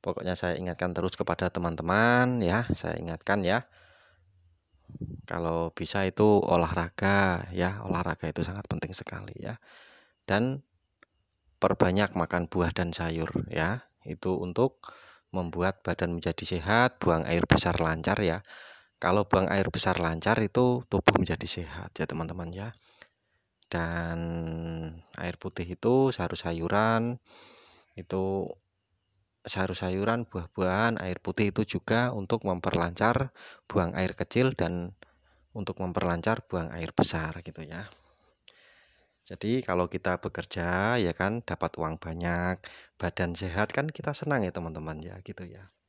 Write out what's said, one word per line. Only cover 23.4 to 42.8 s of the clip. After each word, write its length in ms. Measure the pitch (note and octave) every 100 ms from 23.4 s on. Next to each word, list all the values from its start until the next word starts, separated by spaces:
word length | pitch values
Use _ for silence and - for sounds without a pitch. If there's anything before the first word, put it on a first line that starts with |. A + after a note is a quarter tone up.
| _ _ _
Dan 480 | F3 E3+ E3+ E3+ E3+ E3+ E3+ E3 E3 E3 E3 D#3+ E2 _
air 240 | - F2 F2
putih 400 | F#2+ - F2 F2+
itu 320 | A2+ B2+ C3+
sayur-sayuran, 1120 | - F2 - E2+ E2+ E2+ G2+ A2 A2+ A#2+ B2 _ - - - - - _ -
itu 560 | F2 F#2+ F#2+ G2 F2+ - _ _ _ _ _ _ _ _ -
sayur-sayuran, 800 | - F#2 F2+ F#2 F#2 G#2 A#2 A#2
buah-buahan, 720 | F#2 E2 - F#2 F#2+ A#2 A2+
air 160 | F#2 F2+
putih 260 | - F#2 G#2
itu 140 | F#2+ G#2+
juga 460 | F2+ - A2+ B2
untuk 320 | A#2+ F#2+ A2+ G2+
memperlancar 840 | F2+ - - E2+ F2 G#2+ B2+ C3+ - - - _
buang 300 | G2+ F2 E2+
air 160 | F2+
kecil 400 | - F2+ A#2 C3
dan 400 | B2 E2+ F2 F2 - - _ _ _ _ A2+
untuk 240 | F#2+ -
memperlancar 640 | F#2 E2 F2+ F2 - - -
buang 240 | F2+ E2 E2+
air 180 | -
besar 480 | - - D#2+ A2+ E3
gitu 240 | - A2+ D#2+
ya. 240 | E2+ G2+ - _ _ _ _ - - - _ _ _ _ _ -
Jadi 320 | F#2 G#2+ B2+
kalau 320 | B2+ F2+ F2
kita 320 | F#2 F#2 F2
bekerja 800 | - - - F#2+ F2 F2+ G#2 B2
ya 100 | F2+
kan 320 | - F#2+ A#2
dapat 320 | - F2 E2+ -
uang 240 | D#2+ E2
banyak, 640 | - E2 F2 F2 F2+ F#2 - -